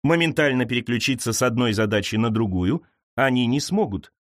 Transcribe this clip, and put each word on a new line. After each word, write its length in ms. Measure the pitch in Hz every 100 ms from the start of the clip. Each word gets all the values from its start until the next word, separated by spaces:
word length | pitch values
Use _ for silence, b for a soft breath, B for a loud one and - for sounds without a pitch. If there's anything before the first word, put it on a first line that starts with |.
Моментально 600 | 139 170 165 151 147 127 117
переключиться 680 | 123 117 120 139 127 120
с 80 | 110
одной 320 | 127 117 123
задачи 420 | 107 107 107 98 107
на 140 | 117
другую 540 | 110 110 92 90 160 b b _ -
они 300 | 135 123 117
не 140 | 139
смогут 540 | - 196 196 95 - _